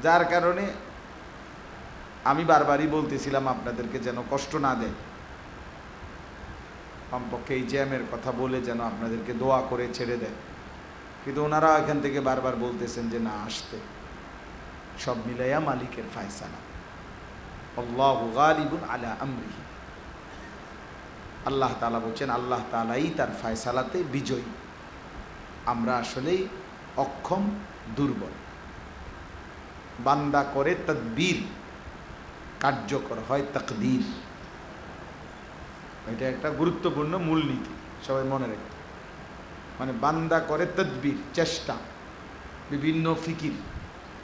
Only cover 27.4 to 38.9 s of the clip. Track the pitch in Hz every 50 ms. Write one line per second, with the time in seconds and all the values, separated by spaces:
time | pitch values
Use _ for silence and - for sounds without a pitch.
27.4 | 202 208 - - - - - - - 113 110 127 143 131 113 101 98 - - -
28.4 | - - - - - - - - - - - - - - - - - - - -
29.4 | - - - - - - - - - - - - 120 131 143 147 147 143 143 143
30.4 | 139 143 - 139 139 165 180 180 - - 151 131 117 113 113 131 175 185 165 -
31.4 | - - - - - - - - - - - - - - - - - - - -
32.4 | - - - - - 139 131 113 104 101 139 131 - - 120 110 113 120 131 143
33.4 | 139 - - 139 - - 123 110 - 131 131 120 - - - - - - - -
34.4 | - - - - - - - - - - - - - - - - - - - -
35.4 | - - - - - - - - - - - - - 113 113 110 131 131 123 -
36.4 | 151 151 139 131 165 175 160 - - 170 147 143 147 156 170 185 170 160 160 160
37.4 | 147 135 127 127 - - - - - - - - - - 131 135 131 135 135 131
38.4 | 127 113 107 104 - - - - - -